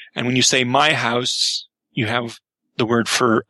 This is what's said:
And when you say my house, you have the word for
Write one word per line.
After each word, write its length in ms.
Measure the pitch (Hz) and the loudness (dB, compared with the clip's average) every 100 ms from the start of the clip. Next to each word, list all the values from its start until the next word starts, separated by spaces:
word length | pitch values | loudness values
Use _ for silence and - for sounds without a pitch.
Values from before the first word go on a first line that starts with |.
| - 139 | -14 -6
And 120 | 123 | -2
when 80 | 123 | 0
you 60 | |
say 220 | - 135 | 2 2
my 300 | 123 131 151 | 2 2 2
house, 720 | 139 120 120 123 - - - - _ _ | 2 -2 -2 -2 -2 -4 -4 -10 _ _
you 140 | - 107 | -6 -2
have 320 | 120 117 - _ _ _ - | -2 -6 -12 _ _ _ -4
the 80 | 110 | 0
word 240 | 117 107 | 2 0
for 360 | - 123 113 - | 0 2 2 0